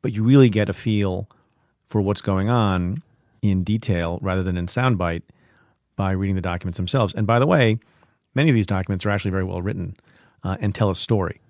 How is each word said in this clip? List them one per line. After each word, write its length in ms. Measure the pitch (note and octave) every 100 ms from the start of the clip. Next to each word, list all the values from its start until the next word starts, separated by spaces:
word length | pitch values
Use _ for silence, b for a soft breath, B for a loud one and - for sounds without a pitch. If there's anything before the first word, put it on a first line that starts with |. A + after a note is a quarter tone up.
But 120 | B2
you 120 | G#2+
really 260 | A2+ C#3 B2+
get 180 | G#2 G2+
a 40 |
feel 560 | G2 - G#2 G2+ F#2 G2 b b b b b _
for 140 | A2
what's 200 | G2 G2+
going 300 | - F#2+ G2
on 540 | A#2+ G#2+ F#2 F2+ B2 - _ _ _
in 220 | G#2 F#2+
detail 560 | F2+ A2 - F2+ E2+ F2
rather 220 | F#2+ F#2
than 160 | F#2 F2+
in 80 | F2
soundbite 560 | - C3 G#2 F2 E2+ - b b b b b _
by 160 | - G2
reading 240 | F#2+ G2
the 80 | F#2+
documents 340 | F2+ F2 F#2+ E2+
themselves. 380 | F2 C3+ G#2
And 100 | -
by 140 | G#2+ A#2
the 80 | C#3
way, 320 | F3 A#2 A2 b b b b _
many 160 | - D#3
of 60 | A#2+
these 100 | G2+
documents 400 | F#2+ F#2+ F#2+ G#2
are 40 |
actually 200 | G2+ G2
very 140 | F#2+
well 180 | F#2 F2+
written, 340 | F2+ - F2+ G2 b b b b
uh, 140 | F#2+ F#2+
and 160 | G2+
tell 160 | F#2+ G#2
a 60 | F#2
story. 440 | - A2 F2+ - _